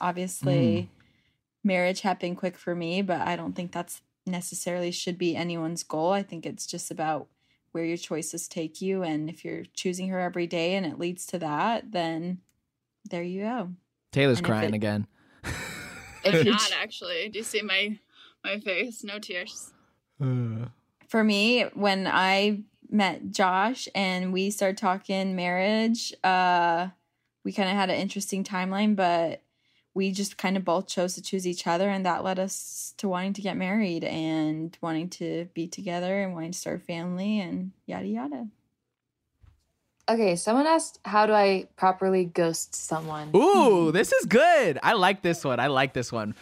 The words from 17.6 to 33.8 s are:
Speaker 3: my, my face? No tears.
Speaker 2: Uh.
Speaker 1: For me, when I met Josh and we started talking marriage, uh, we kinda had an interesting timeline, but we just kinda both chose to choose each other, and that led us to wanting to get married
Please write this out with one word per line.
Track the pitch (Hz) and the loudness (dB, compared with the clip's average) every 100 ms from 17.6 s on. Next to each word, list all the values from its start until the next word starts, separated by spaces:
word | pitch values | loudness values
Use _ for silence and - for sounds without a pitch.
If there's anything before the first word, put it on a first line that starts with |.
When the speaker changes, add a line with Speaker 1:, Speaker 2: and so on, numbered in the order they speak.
Speaker 3:
my, | 202 190 208 208 _ _ - _ | 0 0 0 -4 _ _ -20 _
my | 196 202 | -8 -6
face? | 214 175 240 226 | -4 -4 -4 -8
No | 208 208 | -12 -12
tears. | 214 180 196 - - _ _ _ _ - | -10 -10 -10 -14 -18 _ _ _ _ -6
Speaker 2:
Uh. | 135 127 117 113 120 - _ _ - | -2 -2 -2 -6 -8 -14 _ _ -4
Speaker 1:
For | 226 | 0
me, | 214 202 214 247 196 | 2 2 2 2 0
when | - 202 190 185 | 0 0 0 0
I | - 190 196 208 208 - _ - | 2 4 4 2 0 -6 _ -2
met | 214 190 - 196 | 2 2 0 -6
Josh | 202 185 185 214 262 - | 0 2 4 0 -2 -6
and | - 190 185 185 | -2 0 0 -2
we | 185 196 | 0 -2
started | 208 196 196 | 0 -2 0
talking | 196 190 - 190 190 185 | 0 0 -2 -2 -2 -2
marriage, | 180 180 190 220 226 226 - - | -2 0 2 2 2 0 -4 -2
uh, | 185 185 180 180 170 165 185 - _ _ _ _ | 2 4 4 4 4 2 -2 -8 _ _ _ _
we | 196 | -8
kinda | 190 190 | -2 0
had | 202 190 | 2 2
an | 151 | 0
interesting | 196 202 196 190 | -2 -4 -4 -4
timeline, | 196 185 185 196 214 202 | -4 -4 -2 2 2 4
but | 180 175 165 - _ _ _ _ _ | 4 2 0 -4 _ _ _ _ _
we | 190 196 | -2 0
just | 190 202 - | 0 -4 -2
kinda | 185 190 | -2 0
both | 185 170 196 | 0 0 0
chose | - 180 | -2 -2
to | 180 | -4
choose | - 190 180 | -6 -4 -2
each | 175 180 | -4 0
other, | 170 202 | 0 2
and | 196 185 | 0 0
that | 165 | 0
led | 190 185 | -2 -2
us | 190 - - - - - | -4 -6 -12 -12 -12 -6
to | 202 | -4
wanting | 180 190 | -2 -2
to | 196 | -4
get | 190 175 | -4 -2
married | 185 214 | 0 0